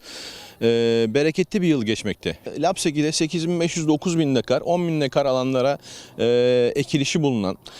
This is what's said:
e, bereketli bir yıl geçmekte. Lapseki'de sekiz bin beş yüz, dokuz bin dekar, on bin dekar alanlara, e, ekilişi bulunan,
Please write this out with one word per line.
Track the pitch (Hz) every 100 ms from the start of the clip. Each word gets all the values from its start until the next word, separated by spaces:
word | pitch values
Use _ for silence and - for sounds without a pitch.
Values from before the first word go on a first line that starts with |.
| - - - - - -
e, | 117 117 117 117 113
bereketli | 131 156 160 180 214
bir | 175
yıl | 143
geçmekte. | 107 107 107 - 87 85 - -
Lapseki'de | 160 190 170 147 151
sekiz | - 160 170 165
bin | 170
beş | 170 170
yüz, | 156
dokuz | 151 185 165
bin | 147 127
dekar, | - 127
on | - 175 170
bin | 156
dekar | 135 151 139
alanlara, | 131 131 131 131 139 - - - -
e, | 113 123 123 123 120 143
ekilişi | 139 147 139 175
bulunan, | 143 120 95 98 -